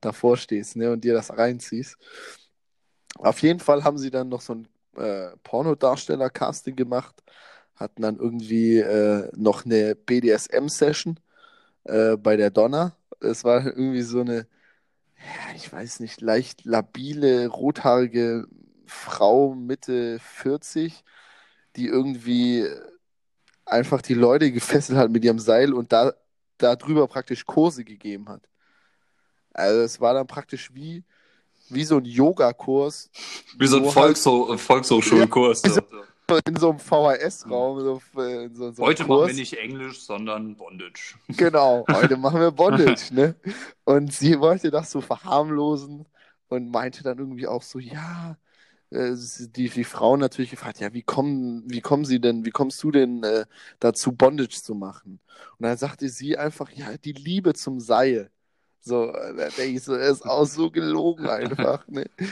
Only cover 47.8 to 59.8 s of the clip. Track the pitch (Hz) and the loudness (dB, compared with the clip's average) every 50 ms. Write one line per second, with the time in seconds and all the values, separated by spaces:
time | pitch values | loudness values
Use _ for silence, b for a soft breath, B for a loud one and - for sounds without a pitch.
47.8 | 131 120 - 151 156 165 175 170 170 165 165 _ _ _ _ _ _ _ _ _ | -14 -12 -14 -12 -12 -12 -12 -12 -12 -14 -16 _ _ _ _ _ _ _ _ _
48.8 | _ _ 120 123 127 123 127 123 120 120 - - 123 117 113 - 127 120 - 123 | _ _ -8 -6 -4 -4 -6 -8 -10 -14 -16 -16 -16 -16 _ -4 -4 -4 -2 -4
49.8 | 120 - - - - 113 131 143 143 127 - - 131 120 - - - 113 110 - | -6 -6 -6 0 4 4 4 4 2 -2 -2 -4 -8 -8 -8 -14 -12 -14 -12 -10
50.8 | - 101 110 120 117 - - - 135 147 143 135 127 123 117 117 110 123 120 120 | -10 -10 -10 -10 -8 -6 -2 -2 0 -2 -2 -4 -4 -6 -8 -8 -10 -10 -10 -10
51.8 | - - 151 143 151 139 127 123 120 123 117 117 113 113 110 - 143 131 135 - | -2 0 0 0 2 0 -2 2 2 2 0 0 -4 -6 -2 -2 -2 -2 -4 -4
52.8 | - 156 147 143 131 123 123 120 113 107 107 110 107 b b b b b b b | -4 2 4 4 2 2 0 -4 -2 0 0 0 -2 b b b b b b b
53.8 | - 117 110 - - 131 123 120 - 131 143 147 135 113 - - - - 113 104 | 0 0 0 0 -2 -4 2 4 4 4 4 4 -4 -6 -6 -16 -12 -10 -10 -10
54.8 | 98 95 95 - _ 95 92 - _ b b b b b b b 113 117 120 120 | -10 -12 -14 -18 _ -20 -20 -20 _ b b b b b b b -4 -4 -4 -4
55.8 | - 139 135 _ 139 135 123 - 131 143 151 - 143 151 151 - 147 - - - | -6 -8 -8 _ -8 -8 -8 -8 -6 -6 -4 -4 -4 -6 -6 -8 -14 -14 -12 -16
56.8 | 143 113 110 - _ 147 147 139 139 151 175 196 190 180 147 - - - 135 127 | -14 -14 -14 -12 _ -14 -14 -12 -8 -6 -4 0 0 0 0 0 -4 -8 -8 -10
57.8 | 117 110 117 113 127 135 127 113 98 95 _ _ _ _ _ _ _ _ _ _ | -2 2 2 4 4 4 2 0 -4 -8 _ _ _ _ _ _ _ _ _ _
58.8 | _ - 120 120 117 117 - - - - - - 78 73 - - 131 135 127 127 | _ -4 -2 -2 -2 -2 -6 -10 -10 -10 -8 -6 -6 -6 -6 -6 -6 -6 -6 -8